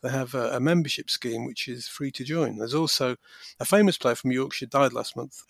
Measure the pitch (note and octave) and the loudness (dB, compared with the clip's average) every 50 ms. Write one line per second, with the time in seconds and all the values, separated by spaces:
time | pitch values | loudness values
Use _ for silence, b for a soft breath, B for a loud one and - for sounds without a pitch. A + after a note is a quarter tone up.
0 | - C3 C3+ C3+ C3 B2 C3+ B2+ A#2+ A2+ C3 A#2+ B2+ D#3 F3 F3 D#3 C#3 - - | -6 -4 -4 -4 -4 -4 -4 -4 -2 -2 0 2 2 4 4 4 2 2 -2 -6
1 | - - - - - A#2+ A#2 A#2 A#2+ C3 - - - C3 B2 B2 - - - - | -4 -4 -4 -4 -4 -4 -4 -4 -6 -6 -8 -8 -8 -8 -8 -10 -12 -12 -8 -8
2 | C#3+ C#3 - - B2+ C#3 D#3+ E3+ D3+ A2+ G#2+ G#2 A2+ A#2 C3+ D#3 E3 C#3+ - - | -6 -6 -6 -8 -6 -4 0 0 0 0 -2 -4 -4 -2 0 0 0 0 0 0
3 | C#3+ B2+ B2 B B B B B B B B - B2 - G3 G#3 G#3 G3 E3+ - | 0 0 -2 B B B B B B B B -6 0 4 6 6 6 6 4 4
4 | - B2 A#2+ - - C3 B2 B2+ C3+ C#3 - - B2 A2+ - C#3 C#3 B2+ A#2 A#2 | 2 2 2 2 0 0 0 0 -2 -2 -4 -8 -6 0 2 4 4 4 2 -2
5 | A2 - - A2+ A#2+ - - - - | -6 -6 -8 -8 -10 -10 -12 -18 -12